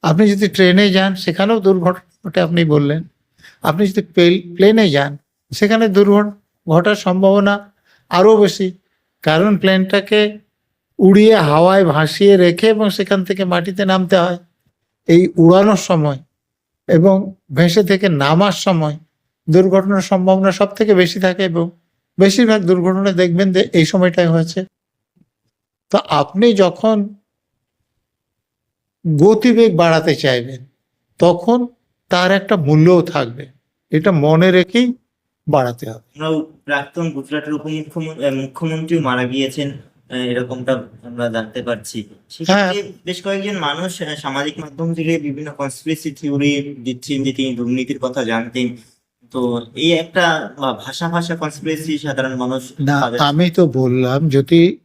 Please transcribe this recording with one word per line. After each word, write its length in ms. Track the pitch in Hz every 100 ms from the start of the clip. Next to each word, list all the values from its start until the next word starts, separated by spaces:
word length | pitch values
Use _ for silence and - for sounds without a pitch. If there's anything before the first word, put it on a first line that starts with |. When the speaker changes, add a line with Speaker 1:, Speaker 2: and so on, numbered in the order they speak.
Speaker 1:
আপনি 200 | 175 160 214
যদি 140 | 202 208
ট্রেনে 380 | - 185 185 208 185
যান 160 | 190 185
সেখানেও 420 | - 165 196 226
দুর্ঘটনা 520 | 190 185 170 180 _ _
ঘটে, 160 | 190 170
আপনি 200 | 170 170 165
বললেন, 280 | 147 143 156 - _ _ _ - _
আপনি 180 | - 156 208
যদি 160 | 190 -
প্লে-, 320 | - 175 185 -
প্লেনে 340 | - 190 220 208
যান 220 | 143 143 143 _ _ _
সেখানে 320 | - 208 226 226
দুর্ঘটনা 460 | 190 202 202 208 202 _ _ -
ঘটার 320 | 160 175 208
সম্ভাবনা 500 | 190 180 190 202 196 202 208 _ _ _ _
আরও 220 | 175 214 220
বেশি, 320 | 202 - 185 180 _ _ _ _
কারণ 260 | - 156 202 196
প্লেনটাকে 640 | 190 190 190 202 196 214 208 214 _ _ _ _ _ -
উড়িয়ে 380 | 185 202 214 220 151
হাওয়ায় 360 | 147 175 190
ভাসিয়ে 500 | 180 147 156 - 202 196
রেখে 300 | 180 170 220
এবং 180 | 214 214
সেখান 300 | 190 196 196
থেকে 180 | 180 196
মাটিতে 380 | 185 175 175 190 196
নামতে 240 | 190 180 190
হয়। 220 | 175 175 _ _ _ _ _ _ -
এই 140 | 165 180 -
উড়ানোর 440 | 165 185 202 202 -
সময় 320 | 175 151 135 - _ _ _ _ _ -
এবং 280 | 165 185 190 196 - _ 135
ভেসে 260 | 175 170
থেকে 220 | 196 190 196 151
নামার 340 | 139 160 202 -
সময় 320 | - 170 151 151 _ _ _ _ -
দুর্ঘটনার 560 | 165 190 190 190 196 180
সম্ভাবনা 400 | 190 185 190 190
সব 180 | 180 202 -
থেকে 160 | 214
বেশি 240 | 190 175 190
থাকে 220 | 185 180
এবং 200 | 190 170 170 - _ _ _ -
বেশিরভাগ 420 | 196 196 240 214 175
দুর্ঘটনা 400 | 185 175 190 196
দেখবেন 360 | 175 180 170 196
যে 100 | 185 -
এই 140 | 180 160
সময়টাই 420 | 190 180 175 170
হয়েছে। 260 | 165 165 190 190 _ _ _ _ _ _ _ _ _ _ _ _
তো 60 | 196 - 147
আপনি 260 | 143 185 240
যখন 420 | 202 185 175 220 214 202 - _ _ _ _ _ _ _ _ _ _ _ _ _ _ _ _ _ _
গতিবেগ 680 | 175 151 180 220 247 226 226 170
বাড়াতে 360 | 170 160 165
চাইবেন 460 | 139 143 127 123 131 131 _ _ _ _ _
তখন 380 | 175 175 196 247 247 _ _ _ _
তার 200 | 180 180
একটা 220 | 196 196 196 143
মূল্যও 360 | 156 160 180 170
থাকবে, 300 | 147 120 120 - _ _ _ _
এটা 180 | 156 185 170
মনে 240 | 147 160 185
রেখেই 380 | 185 175 233 247 247 _ _ _ _ -
বাড়াতে 380 | 147 127 120 113
হবে। 160 | 113 _
Speaker 2:
আমরা 160 | 143 160 156 156 _
প্রাক্তন 420 | - 143 139 - 165
গুজরাটের 400 | 139 135 151 151 151
উপমুখ্যমন-, 600 | 151 156 151 170 156 156
আহ, 120 | 143 135
মুখ্যমন্ত্রী 560 | 135 - 165 160 160 170 139
মারা 160 | 123
গিয়েছেন, 440 | 123 131 135 131 139
আহ, 540 | 135 - _ _ 127 123
এরকমটা 440 | 123 123 127 127 123 117 - 120
আমরা 180 | 120 120
জানতে 260 | 113 110 123
পারছি। 360 | 120 117 107 113 104 - _
সেক্ষেত্রে 260 | - 165
Speaker 1:
হ্যাঁ। 180 | 196 190 202 202 180
Speaker 2:
বেশ 140 | 170 180
কয়েকজন 340 | 196 196 196 196 151
মানুষ, 240 | 151 185 175
আহ, 60 | 160 147
সামাজিক 300 | 147 135 147 147
মাধ্যম 260 | 151 147 165
থেকে 180 | 165 160 165 147
বিভিন্ন 220 | 139 151 143
কনস্পিরেসি 520 | 139 - 156 156 160 139
থিওরি 340 | 151 143 143 143 143 135 120
দিচ্ছেন 320 | 123 - 139
যে 80 | 135 127
তিনি 120 | 131 120
দুর্নীতির 440 | 120 127 127 139
কথা 160 | 127 127
জানতেন। 420 | 117 113 120 123 123 123 _ _ _ _ _
তো 60 | 131 123 120 117 -
এই 80 | 156 165
একটা, 220 | 165 190 170 160 - -
আহ, 100 | 139 113
ভাষা 240 | - - 170
ভাষা 260 | 170 170 170
কনস্পিরেসি 560 | 151 147 147 156 160 147
সাধারণ 360 | 147 131 131 131
মানুষ 260 | 123 131 127 - 139
Speaker 1:
না, 80 | 143
Speaker 2:
তাদের 180 | 127 120 143
Speaker 1:
আমি 160 | 147 180
তো 120 | 170 170 127
বললাম 400 | 127 127 127 135 160
যদি 320 | 135 131 170 170 -